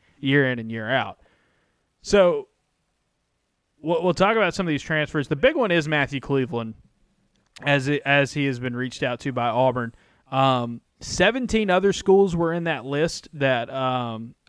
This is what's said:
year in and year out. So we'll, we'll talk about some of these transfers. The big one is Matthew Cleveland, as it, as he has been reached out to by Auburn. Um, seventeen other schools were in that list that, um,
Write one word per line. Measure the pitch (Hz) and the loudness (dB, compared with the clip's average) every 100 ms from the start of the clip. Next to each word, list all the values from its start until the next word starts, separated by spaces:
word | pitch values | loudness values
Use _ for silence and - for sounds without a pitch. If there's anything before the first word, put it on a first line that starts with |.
| _ _ | _ _
year | 135 143 131 | 2 4 2
in | 123 | 0
and | 113 | -6
year | 113 110 | -8 -2
out. | 131 98 - _ _ _ _ _ _ _ _ | -2 -2 -10 _ _ _ _ _ _ _ _
So | - 202 180 147 - _ _ _ _ _ _ _ _ _ _ _ _ _ | 2 4 6 2 -4 _ _ _ _ _ _ _ _ _ _ _ _ _
we'll, | 151 170 | -4 0
we'll | 180 165 | 0 2
talk | 190 226 | 2 2
about | 185 160 | 0 -2
some | 180 | -2
of | |
these | 143 | -4
transfers. | - 156 147 156 143 | -2 -4 -2 -2 -2
The | 147 | 2
big | 240 320 | 2 2
one | 220 | 0
is | 170 151 | 0 0
Matthew | 151 131 139 | -2 -2 -4
Cleveland, | - 139 123 117 113 113 _ _ _ _ _ _ _ - | -2 -2 0 -4 -6 -12 _ _ _ _ _ _ _ -8
as | 147 143 131 | 0 0 0
it, | 143 139 | -2 2
as | 143 139 | 2 2
he | 147 139 | -2 -4
has | 123 | -4
been | 127 120 | -6 -6
reached | 127 - | -8 -4
out | 135 120 | -6 -4
to | 143 | -6
by | 123 120 | -2 0
Auburn. | 117 131 123 117 - _ _ - | 2 2 0 -6 -10 _ _ -6
Um, | 135 135 127 120 117 _ - | 0 2 2 -2 -8 _ -18
seventeen | - - 185 247 247 220 208 | -6 0 2 2 0 0 2
other | 180 196 | 2 2
schools | - - 196 196 170 | 2 4 6 4 2
were | 170 | 0
in | 170 | -2
that | 170 156 135 | -4 -4 -4
list | 143 165 - - | -2 -2 -4 -12
that, | 151 135 123 117 | -2 0 2 -2
um, | 135 131 127 120 113 117 - | -4 -2 -2 -4 -8 -12 -18